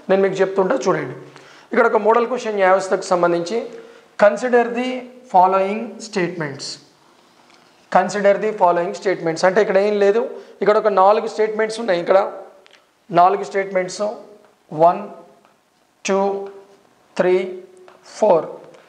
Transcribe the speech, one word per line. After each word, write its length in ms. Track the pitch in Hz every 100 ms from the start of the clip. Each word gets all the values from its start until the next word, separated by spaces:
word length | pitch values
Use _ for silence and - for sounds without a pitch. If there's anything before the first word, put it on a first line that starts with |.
| -
నేను 140 | 190
మీకు 120 | 196
చెప్తుంటా 440 | 185 185 - 185 - 190
చూడండి. 280 | 160 143 - - - - - -
ఇక్కడ 140 | 233 226
ఒక 100 | 226
మోడల్ 300 | 202 233 233
క్వశ్చన్ 280 | 247 220
న్యాయ 140 | 208 185
వ్యవస్థకు 340 | 190 190 190
సంబంధించి, 680 | - 175 170 170 170 226 262 - - - _ -
"Consider 400 | 208 226 247 240 233 233
the 120 | 254 254 - - -
following 460 | 185 185 190 190 214 233 - -
statements." 600 | 196 170 170 147 135 - - _ _ _ _ _ _ _ _ _ _ - 185
Consider 380 | 190 202 196 190
the 80 | 214 208
following 300 | 180 170 180 202
statements 460 | 190 170 165 160 185
అంటే 140 | 185
ఇక్కడ 180 | 208 190
ఏం 200 | 208 208
లేదు, 320 | 202 220 262 - - -
ఇక్కడ 160 | 202 214
ఒక 100 | 208
నాలుగు 380 | 190 196 220 220
statements 540 | - 214 214 220 226
ఉన్నాయి. 200 | 233 175
ఇక్కడ 320 | 165 190 220 - - - _ _ _ _ -
నాలుగు 340 | 170 180 202
statements, 580 | 196 202 190 185 180 - 208 - - - _ _ -
one, 360 | 151 170 196 202 - - _ _ _ _ _ _ _ -
టూ, 400 | 196 196 196 - - - _ _ _ _ -
three, 480 | 180 185 196 - - - - - - -
ఫోర్, 280 | 214 165 - - - -